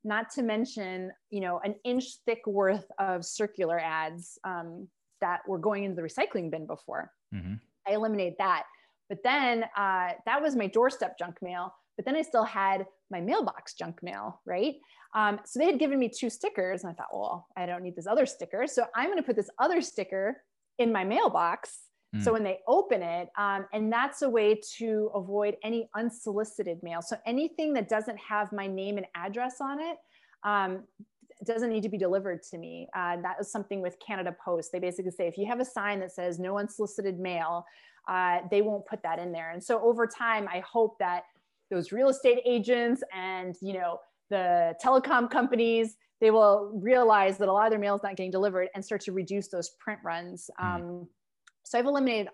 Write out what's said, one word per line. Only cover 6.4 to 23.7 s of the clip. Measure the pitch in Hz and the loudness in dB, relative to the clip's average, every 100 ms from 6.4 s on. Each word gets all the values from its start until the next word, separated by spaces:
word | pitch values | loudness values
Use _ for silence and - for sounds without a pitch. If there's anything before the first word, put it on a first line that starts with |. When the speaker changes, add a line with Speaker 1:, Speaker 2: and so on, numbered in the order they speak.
| 165 | -4
Speaker 1:
bin | 160 156 | -6 -8
before. | 156 - - - _ - | -10 -8 -8 -8 _ -14
Speaker 2:
Mm-hmm. | 101 85 110 _ _ 196 | -10 -8 -10 _ _ -2
Speaker 1:
I | |
eliminated | 214 220 202 180 175 | 0 0 0 -2 0
that. | 190 165 - - _ _ - | 2 2 -2 -14 _ _ -12
But | - | -2
then, | 247 285 254 226 226 202 | 2 4 4 2 0 0
uh, | 196 190 180 - 220 | 0 2 0 -4 0
that | 277 | 2
was | 302 254 | 2 0
my | 196 | 2
doorstep | 226 254 - 190 - | 4 4 2 -6 -6
junk | 175 170 | -10 -8
mail. | 180 175 185 - _ - | -8 -6 -8 -10 _ -8
But | |
then | 262 311 | -2 -2
I | |
still | - 233 | 2 2
had | 220 202 196 196 190 _ - | 2 0 0 0 -4 _ -10
my | 180 | -6
mailbox | 185 415 190 - - | -2 0 -2 -6 -14
junk | - 170 170 | -12 -10 -10
mail, | 175 196 214 - | -12 -10 -10 -12
right? | - 180 285 277 _ - - | -6 -2 -2 -4 _ -20 -6
Um, | 214 208 208 | 0 0 0
so | - 247 | -6 0
they | 339 | 2
had | 277 | 4
given | 302 277 | 2 2
me | 240 | 0
two | - 240 | -2 -6
stickers, | - 415 208 185 190 | -4 -6 -2 -2 -4
and | 185 | -8
I | |
thought, | 170 - | -10 -10
"Well, | 95 104 175 - 185 | -6 -6 -6 -10 -8
I | 180 | -6
don't | 175 | -6
need | 180 180 | -8 -6
this | 180 | 0
other | 254 262 | 2 2
sticker. | - - 196 294 | 0 -8 -4 -2
So | - 233 | 0 0
I'm | 226 311 | 0 -2
gonna | 370 | -2
put | 262 220 | -2 -2
this | 196 - | -2 0
other | 294 339 | 2 2
sticker | - - 190 190 202 262 _ _ _ - | -2 -4 -4 -2 -4 -4 _ _ _ 0
in | 233 | 2
my | 208 | 2
mailbox." | 185 269 427 170 170 180 - - - _ _ 208 | 0 2 2 2 0 0 -8 -18 -20 _ _ -2
So | 208 | 2
Speaker 2:
Mm. | |
Speaker 1:
when | 220 | 2
they | 202 190 - | 0 -2 4
open | 330 381 214 | 4 4 0
it, | 170 170 175 - | 0 -4 -4 -2
um, | 202 196 196 | 0 0 -2